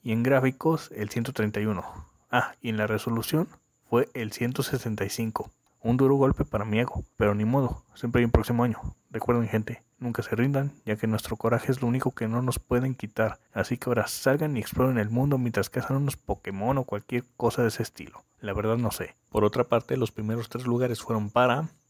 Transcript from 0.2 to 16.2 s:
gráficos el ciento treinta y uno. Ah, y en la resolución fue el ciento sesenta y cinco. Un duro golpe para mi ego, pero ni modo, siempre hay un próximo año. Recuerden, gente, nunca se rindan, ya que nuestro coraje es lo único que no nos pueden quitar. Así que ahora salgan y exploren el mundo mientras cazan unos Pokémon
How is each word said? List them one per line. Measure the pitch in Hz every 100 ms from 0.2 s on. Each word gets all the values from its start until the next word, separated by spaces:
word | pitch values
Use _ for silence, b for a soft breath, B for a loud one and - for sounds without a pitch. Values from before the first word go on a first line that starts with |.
gráficos | 120 135 131 131 156 160 - -
el | 104
ciento | - 117
treinta | - 107 104
y | 107
uno. | 98 - - - _ _
Ah, | 123 - -
y | 117
en | 110
la | 107
resolución | 107 - 117 - 151 180 - _ _ _
fue | 120 135 135
el | 110
ciento | - 120 131
sesenta | - 131 117 107 98
y |
cinco. | - 113 - - _ _ _
Un | 110 127
duro | 135 139
golpe | 135 -
para | - 113 107
mi | 107
ego, | 120 - - _
pero | 104 104
ni | 107
modo, | 135 127 - _
siempre | - 120 120
hay | 120
un |
próximo | 117 107 120
año. | 120 110 - - _
Recuerden, | 110 - 120 113
gente, | 110 110 117 _ _
nunca | 123 117
se | 113 110
rindan, | 131 135 143 - -
ya | 107
que | 113
nuestro | 107 - 110
coraje | 113 117 -
es | 131
lo | 120
único | 127 131
que | - 110
no | 117
nos | 127 -
pueden | _ 123 131 127
quitar. | 107 - 110 - _
Así | 110 - 120
que | -
ahora | 117 98
salgan | - - 143 156 131
y |
exploren | 107 - 131 123
el | 107
mundo | 117 143 135
mientras | 120 107 95
cazan | - - 135
unos | 139
Pokémon | -